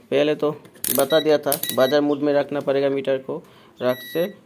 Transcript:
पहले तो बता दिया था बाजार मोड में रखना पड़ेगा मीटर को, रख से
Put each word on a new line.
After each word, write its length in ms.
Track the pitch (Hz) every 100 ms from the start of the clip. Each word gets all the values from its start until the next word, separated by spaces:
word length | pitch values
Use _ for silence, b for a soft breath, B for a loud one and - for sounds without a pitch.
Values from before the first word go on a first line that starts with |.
| -
पहले 240 | 135 147 147
तो 140 | 147 151 - - - 127
बता 220 | 135 160
दिया 180 | 151 147
था 140 | 147 135 - 120
बाजार 260 | 131 147
मोड 180 | 147 143
में 120 | 147
रखना 260 | 143 135 143
पड़ेगा 300 | 139 139 139
मीटर 280 | 139 135 131
को, 220 | - 151 B B B B
रख 200 | 123 -
से 220 | - 156 190 -